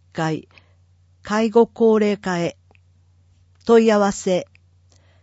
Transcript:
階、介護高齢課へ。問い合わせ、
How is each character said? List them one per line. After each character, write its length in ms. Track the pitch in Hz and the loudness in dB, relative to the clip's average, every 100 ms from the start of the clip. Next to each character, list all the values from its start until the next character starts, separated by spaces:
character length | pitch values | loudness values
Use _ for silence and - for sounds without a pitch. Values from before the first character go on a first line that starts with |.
| _ | _
階、 380 | - 160 156 - _ _ _ _ _ _ _ | -8 -6 -6 -12 _ _ _ _ _ _ _
介 300 | - 208 220 | -6 -4 0
護 160 | 220 226 | 2 0
高 320 | - 226 220 | 2 2 2
齢 180 | 208 202 | 0 -2
課 220 | 190 175 | -6 -4
へ。 180 | 170 - _ _ _ _ _ _ _ _ _ _ | -6 -8 _ _ _ _ _ _ _ _ _ _
問 220 | - 233 226 | 2 2 4
い 60 | |
合 80 | 208 | 2
わ 120 | 202 | 0
せ、 360 | 202 - 180 - _ _ _ _ _ _ _ | -2 -4 -4 -6 _ _ _ _ _ _ _